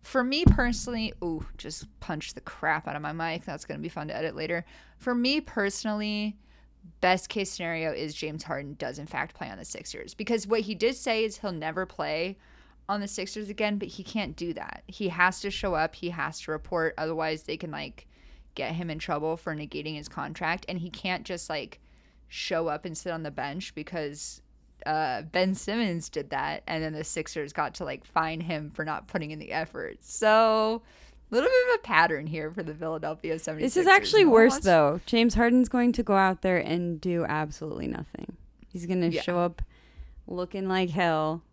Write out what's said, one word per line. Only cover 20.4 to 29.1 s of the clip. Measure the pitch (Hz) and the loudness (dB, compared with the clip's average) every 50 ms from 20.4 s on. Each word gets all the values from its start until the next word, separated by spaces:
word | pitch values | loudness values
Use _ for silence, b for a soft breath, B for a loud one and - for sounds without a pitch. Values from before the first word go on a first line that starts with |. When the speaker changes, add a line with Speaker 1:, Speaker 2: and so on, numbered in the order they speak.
| 180 160 170 185 - - | -2 -2 -2 -4 -4 -8
Speaker 1:
And | 180 180 | -6 -6
he | 165 180 | -6 -8
can't | - - - 190 185 170 - | -10 -6 -4 -4 -4 -4 -4
just, | - 185 170 - - | -6 -8 -8 -6 -4
like, | 160 147 139 - - - _ _ - - _ _ _ _ - _ | -4 -6 -6 -8 -14 -20 _ _ -20 -20 _ _ _ _ -20 _
show | - - - - 190 165 165 165 | -12 -10 -4 -2 0 0 0 0
up | 147 151 - | -2 -4 -6
and | 185 160 - | -8 -10 -8
sit | - 185 170 | -6 -6 -6
on | 160 160 | -4 -6
the | 147 | -6
bench, | 143 - - 143 143 180 190 - - | -6 -6 -6 -6 -6 -6 -8 -8 -10
because, | 156 151 - 185 170 151 147 147 147 - - - - - _ _ _ _ _ _ _ - | -12 -10 -6 -6 -4 -4 -4 -6 -8 -12 -12 -12 -14 -20 _ _ _ _ _ _ _ -4
uh, | - 156 156 156 135 127 107 | -2 0 0 0 0 -2 -4
Ben | 151 160 - 180 185 190 190 | -6 -2 2 2 2 2 2
Simmons | 185 - - 208 233 233 202 175 170 156 - | -2 -2 -4 -2 0 0 0 0 -2 -6 -6
did | - 156 139 143 | -6 -6 -6 -4
that, | 156 135 135 147 147 - _ - | -4 -2 -2 -2 -4 -6 _ -6
and | 160 160 160 | -4 -4 -4
then | 156 | -4
the | 156 151 160 | -4 -6 -8
Sixers | - - 170 156 - - 165 147 143 151 | -6 -6 -6 -6 -6 -6 -6 -6 -6 -2
got | - 151 139 - | -4 -4 -4 -4
to, | - 180 | -6 -8
like, | 151 135 139 - | -6 -6 -8 -10
fine | - - 170 160 160 160 160 | -2 0 0 0 0 -2 -4
him | 170 165 175 151 151 147 | -4 -4 -4 -4 -6 -8
for | - - 156 | -6 -6 -4
not | 156 151 - - | -4 -4 -6 -6
putting | - | -6